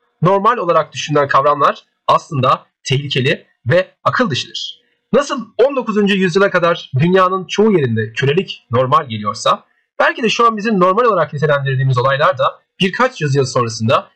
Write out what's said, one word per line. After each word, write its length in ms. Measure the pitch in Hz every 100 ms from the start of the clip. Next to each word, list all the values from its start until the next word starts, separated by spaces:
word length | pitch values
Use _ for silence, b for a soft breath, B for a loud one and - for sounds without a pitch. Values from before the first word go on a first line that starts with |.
| _ -
normal 340 | 170 196 214 233
olarak 360 | 170 160 156
düşünülen 360 | 127 - 147 135
kavramlar 560 | 139 147 143 143 - _ _ -
aslında 600 | 151 - 143 127 165 _ _
tehlikeli 600 | - 135 143 143 135 - _ _ 117
ve 280 | 175 185 _
akıl 260 | - - 220
dışıdır. 500 | 117 - - - - _ _ -
Nasıl 360 | 247 285 277 - -
on 180 | 269 262
dokuzuncu 380 | 220 208 202
yüzyıla 360 | 196 185 190 196
kadar 400 | 180 170 170 - 127
dünyanın 480 | 175 190 180 190 170
çoğu 320 | - 220 180
yerinde 340 | 123 110 110
kölelik 540 | - 131 170 - - -
normal 380 | 117 131 156 135
geliyorsa, 560 | 107 104 107 - - _ _ _ -
belki 240 | 294 311
de 60 | 220
şu 180 | - 285
an 100 | 214
bizim 240 | 226 196
normal 240 | 185 202
olarak 280 | 240 180 147
nitelendirdiğimiz 640 | 139 151 139 135 131 135 123
olaylar 400 | 131 139 170 123
da 60 | - - _ -
birkaç 400 | 185 214 254 254
yüzyıl 240 | 147 139
sonrasında 640 | 127 127 117 113 113 151 -